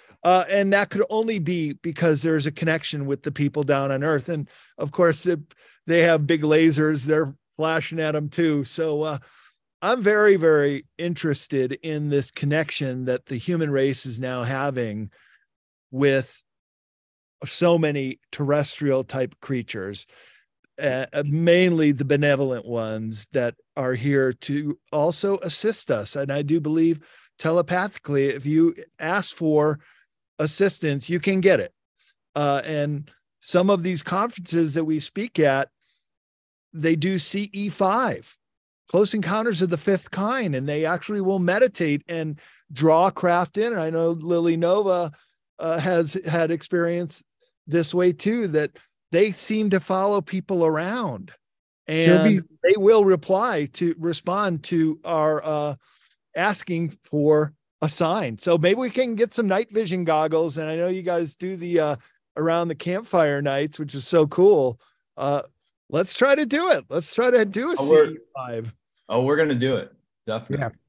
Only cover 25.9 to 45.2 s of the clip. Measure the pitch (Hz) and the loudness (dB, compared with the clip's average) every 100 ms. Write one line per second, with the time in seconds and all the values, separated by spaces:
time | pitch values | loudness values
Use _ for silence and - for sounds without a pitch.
25.9 | 139 107 143 139 143 147 165 151 160 165 | -4 -4 -6 -4 -4 0 -2 0 2 2
26.9 | 156 - - _ - 160 175 156 180 202 | 0 -8 -20 _ -6 0 0 0 -2 -4
27.9 | - - 143 139 131 143 160 165 - - | -8 -2 0 0 -2 0 2 2 0 -12
28.9 | - 160 196 - - 160 151 151 147 _ | -8 -2 -2 -4 -4 0 2 2 -2 _
29.9 | _ _ _ _ - 151 - 196 - 156 | _ _ _ _ -6 -4 0 0 0 -4
30.9 | 139 - 175 196 190 185 135 92 - _ | -4 -4 -2 0 2 4 4 0 -12 _
31.9 | _ _ _ _ 147 143 139 156 151 147 | _ _ _ _ -4 0 -2 -2 -4 -4
32.9 | 143 147 _ _ _ - 180 190 190 180 | -4 -10 _ _ _ -2 2 4 2 0
33.9 | 165 - 180 240 190 170 170 156 160 156 | -4 -4 -4 -4 -6 -4 0 0 -2 -2
34.9 | 156 - 196 240 - 143 135 - _ _ | -4 -4 -8 -6 0 2 2 -4 _ _
35.9 | _ _ _ _ _ _ _ _ 160 160 | _ _ _ _ _ _ _ _ -4 0
36.9 | 160 185 185 - 202 202 196 202 - 190 | 0 0 -2 -4 -6 -6 -6 -8 0 0
37.9 | 233 233 - - _ _ _ _ _ _ | 2 -2 -4 -12 _ _ _ _ _ _
38.9 | 180 208 214 175 214 233 170 180 170 208 | 0 2 0 -2 -2 -2 -2 -2 -2 -2
39.9 | 185 - 190 208 262 196 131 143 147 160 | -2 -4 -6 -4 -4 -4 -4 -4 -2 -2
40.9 | 175 - 208 190 190 175 202 254 - 160 | -4 -4 -4 0 0 0 2 2 2 -2
41.9 | 143 - 165 160 147 - _ _ 135 160 | -2 -4 -8 -6 -10 -16 _ _ 0 4
42.9 | 160 190 - 175 175 170 202 233 208 160 | 6 4 2 2 2 0 -2 -2 -2 -2
43.9 | 165 165 165 160 170 170 165 170 202 196 | 0 0 -2 -2 0 2 2 2 2 2
44.9 | 180 165 - | 0 -2 -8